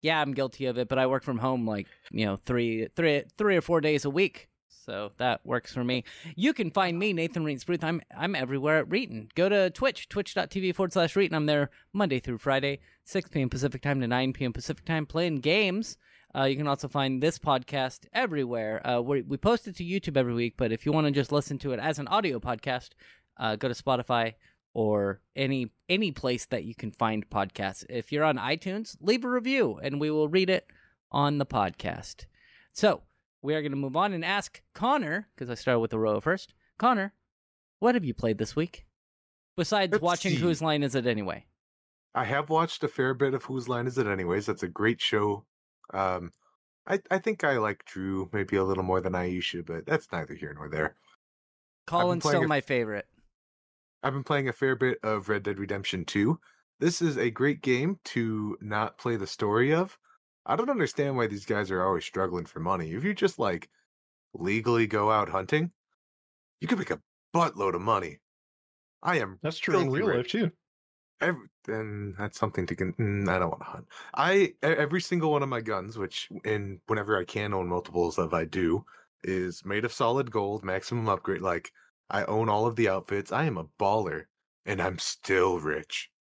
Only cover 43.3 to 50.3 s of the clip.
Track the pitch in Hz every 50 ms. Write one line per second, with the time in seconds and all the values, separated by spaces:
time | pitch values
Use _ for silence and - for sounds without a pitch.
43.3 | 131 131 - - 131 131 120 120 127 120 120 131 120 131 120 104 101 95 92 85
44.3 | 90 101 101 107 104 - - 90 82 - 101 113 120 - - - - 107 104 104
45.3 | 101 104 - _ _ _ _ _ _ _ - _ - 95 98 92 92 90 87 85
46.3 | _ _ _ _ _ _ _ _ _ _ _ - 190 196 - - 185 190 175 226
47.3 | 214 - - 151 139 120 107 107 101 - - - - 95 95 95 95 95 92 90
48.3 | - 104 98 92 - 98 95 95 95 92 92 92 92 92 90 92 90 90 90 90
49.3 | 90 90 87 - - 87 82 80 82 82 76 - 78 151 - - - 85 78 -